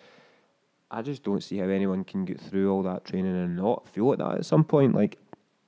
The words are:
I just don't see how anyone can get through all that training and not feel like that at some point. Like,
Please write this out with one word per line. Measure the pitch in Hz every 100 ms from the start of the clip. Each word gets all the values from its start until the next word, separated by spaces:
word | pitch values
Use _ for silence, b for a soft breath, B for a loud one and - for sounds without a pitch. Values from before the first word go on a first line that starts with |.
| b b b b b _ _ _ -
I | 110
just | 120 139
don't | 101 101
see | - 98
how | 95
anyone | 98 98 95
can | 92 98
get | 92 -
through | - 98 98
all | 95
that | 95 92
training | - 92 95 92
and | 87 87
not | 101 - -
feel | - 120
like | 127
that | - -
at | -
some | 156
point. | 156 151 139
Like, | - 104 - _ - _ _